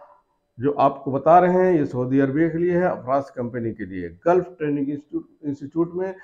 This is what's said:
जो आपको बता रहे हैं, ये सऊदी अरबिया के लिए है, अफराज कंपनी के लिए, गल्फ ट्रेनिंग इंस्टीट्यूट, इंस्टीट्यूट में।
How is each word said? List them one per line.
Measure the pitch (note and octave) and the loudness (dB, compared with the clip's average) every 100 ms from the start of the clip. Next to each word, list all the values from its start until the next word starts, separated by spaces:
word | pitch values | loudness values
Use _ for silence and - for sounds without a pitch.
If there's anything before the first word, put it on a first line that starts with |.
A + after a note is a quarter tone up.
| - _ _ _ _ - | -20 _ _ _ _ -4
जो | C3+ | -2
आपको | - C#3 - C#3 | 2 2 0 -4
बता | C3+ D#3 F3 | -2 4 6
रहे | F3+ | 6
हैं, | F3+ F#3 E3 | 4 4 2
ये | C3+ | 0
सऊदी | B2 B2+ C3+ | -2 0 2
अरबिया | C3+ C#3+ E3 | 2 2 0
के | E3 | 0
लिए | F3+ | 0
है, | F3 | 2
अफराज | F3+ - B2 C#3 C#3 | 0 -2 -2 -2 -2
कंपनी | C3 A#2+ A#2+ A#2 | -8 -6 -4 -6
के | G#2+ F#2 | -6 -8
लिए, | F#2+ E2+ F2 E3 | -8 -10 -4 2
गल्फ | F3+ E3+ - | 2 0 -4
ट्रेनिंग | D3+ C#3+ C3+ | -4 -2 -4
इंस्टीट्यूट, | D3 - E3 - _ | -6 -8 -10 -10 _
इंस्टीट्यूट | D3 C#3 C#3+ D#3+ E3+ | -8 -8 -6 -2 -2
में। | F3 F#3+ F#3 | -2 -6 -8